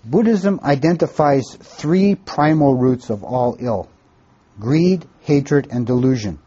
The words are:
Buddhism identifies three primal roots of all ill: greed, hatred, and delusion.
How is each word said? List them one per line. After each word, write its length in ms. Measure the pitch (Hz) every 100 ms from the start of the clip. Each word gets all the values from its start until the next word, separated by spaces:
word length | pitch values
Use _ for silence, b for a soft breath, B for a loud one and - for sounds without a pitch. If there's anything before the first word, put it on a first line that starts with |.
Buddhism 560 | 110 160 226 214 196 185
identifies 800 | 139 143 156 170 165 - 147 139 127 -
three 540 | - - 147 180 202
primal 600 | 196 - - 147 156 143
roots 360 | 127 127 127 -
of 120 | 107
all 340 | 101 127 123 117
ill: 280 | 123 101 - _ _ _ _ _ _ -
greed, 480 | 110 156 180 185 - _
hatred, 480 | - 143 139 143 131
and 160 | 123 117
delusion. 520 | 123 131 127 107 76